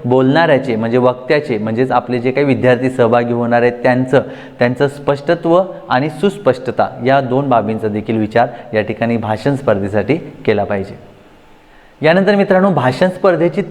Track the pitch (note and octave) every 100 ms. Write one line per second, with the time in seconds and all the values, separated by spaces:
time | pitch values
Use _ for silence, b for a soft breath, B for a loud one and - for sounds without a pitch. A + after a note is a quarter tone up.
0 | A#2+ C3 C3 D3+ E3+ C3 B2+ G#2+ A2+ B2
1 | B2 B2 - D3+ D3 G#2+ A2 A2 C3 B2
2 | A#2+ B2 B2+ C3 C#3+ A#2 B2+ A#2+ C3 B2+
3 | A#2 A#2+ A#2+ A#2+ A#2 A#2+ A#2+ A#2+ C3 B2
4 | C3 C3+ - B B - B2 B2+ C#3+ C#3+
5 | C#3+ C#3 - E3+ E3+ F3 F#3 B - B2+
6 | D3+ - G3+ G3 C3+ A#2+ - - G2+ -
7 | B2 C3+ B2+ C#3 C#3+ A#2 G#2+ A2 A2 G#2
8 | G2+ A2+ G#2+ A#2 B2+ B B G#2+ G#2 A2
9 | A#2 A#2 G#2+ G#2+ C#3+ C3+ C3+ G2+ G2+ G#2
10 | G#2 D#3+ - - - G#2 G2 G2+ F#2+ -
11 | - - - - - b b b b b
12 | D3+ F3+ G3 G3+ G3 F#3 G3 D3 B2+ C3
13 | F#3 F#3 G3+ E3 E3+ F3+ F3